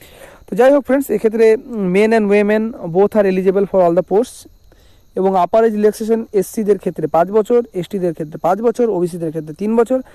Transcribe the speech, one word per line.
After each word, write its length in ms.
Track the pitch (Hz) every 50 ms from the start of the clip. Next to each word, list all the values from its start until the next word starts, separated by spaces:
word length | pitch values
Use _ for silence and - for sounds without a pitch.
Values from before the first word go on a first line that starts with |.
| - - - - - - - - -
তো 40 | - 196 185
যাই 120 | 247 262 285
হোক 100 | 285 233
ফ্রেন্ডস, 200 | - 262 285 269 - -
এক্ষেত্রে, 300 | 196 - 220 208 226 226 220 220
উম, 400 | 233 - - 240 214 196 180 180
men 140 | 196 214 220 226
and 80 | 226 214 196 202
women 300 | 208 208 202 214 220 220 226 - - - 175 165
both 180 | 185 202 202 - 214
are 80 | 196 196
eligible 340 | 185 185 180 196 180 202 202 -
for 80 | - 190 180
all 80 | 170 170 180
the 60 | 175 -
posts 260 | 185 202 254 - - - - - - _ _ - - _ _ - _ _ _ _ _ 190
এবং 120 | 185 196 190 185 175
আপার 160 | 175 - 220 226
এজ 60 | 226 214
রিল্যাক্সেশন 420 | 208 208 214 208 - 226 214 226 226 226 - - 202
এসসিদের 380 | 185 - - 233 214 202 202 190 -
ক্ষেত্রে 220 | 185 165 - 156 151 -
পাঁচ 120 | 160 175 185 202
বছর, 220 | 220 208 - 240 240 240 - - 185
এসটিদের 340 | 170 - - 196 180 175 156
ক্ষেত্রে 200 | - 160 151 165 170 -
পাঁচ 120 | 165 190 196 226
বছর, 180 | 240 214 - 240 226 196
ওবিসিদের 360 | 175 180 170 175 175 165 160 151
ক্ষেত্রে 200 | 160 151 156 151 -
তিন 100 | 196 214 226 233
বছর 200 | 233 220 254 262 254 -